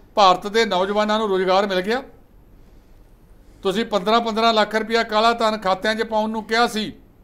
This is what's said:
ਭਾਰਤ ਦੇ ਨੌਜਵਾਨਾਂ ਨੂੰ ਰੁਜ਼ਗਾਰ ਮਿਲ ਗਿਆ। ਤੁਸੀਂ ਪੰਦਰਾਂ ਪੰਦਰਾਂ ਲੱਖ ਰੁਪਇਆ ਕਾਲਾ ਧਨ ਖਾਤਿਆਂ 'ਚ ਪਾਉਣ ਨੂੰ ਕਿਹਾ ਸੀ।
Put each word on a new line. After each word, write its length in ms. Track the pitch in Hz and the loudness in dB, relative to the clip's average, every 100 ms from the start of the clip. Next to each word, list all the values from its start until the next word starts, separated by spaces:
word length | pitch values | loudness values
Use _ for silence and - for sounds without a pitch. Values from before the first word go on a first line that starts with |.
| - | -8
ਭਾਰਤ 320 | - 190 180 208 | 4 4 4 0
ਦੇ 180 | 220 | 0
ਨੌਜਵਾਨਾਂ 540 | 220 180 196 208 208 214 | 0 0 0 0 0 0
ਨੂੰ 100 | 220 | 0
ਰੁਜ਼ਗਾਰ 380 | 190 190 190 202 | 0 2 2 2
ਮਿਲ 140 | 185 | -2
ਗਿਆ। 220 | 185 247 - - - - - - - - - - - - - - - - | -2 -4 -6 -18 -20 -20 -20 -20 -20 -20 -20 -20 -20 -20 -20 -20 -20 -8
ਤੁਸੀਂ 220 | 196 190 | -4 -2
ਪੰਦਰਾਂ 360 | 233 208 185 226 | -2 -2 0 0
ਪੰਦਰਾਂ 320 | 226 214 226 | 0 0 2
ਲੱਖ 200 | 214 208 | 2 0
ਰੁਪਇਆ 280 | 214 220 226 | -2 -2 -2
ਕਾਲਾ 300 | 226 214 233 | 0 2 2
ਧਨ 240 | 233 226 214 | 2 -2 -2
ਖਾਤਿਆਂ 360 | 190 185 214 | -2 -2 -2
'ਚ 80 | 220 | -4
ਪਾਉਣ 280 | 220 220 214 | -2 -2 -4
ਨੂੰ 140 | 220 | -6
ਕਿਹਾ 220 | 208 226 240 | -4 0 0
ਸੀ। 260 | 214 190 - - - | 0 -6 -10 -20 -20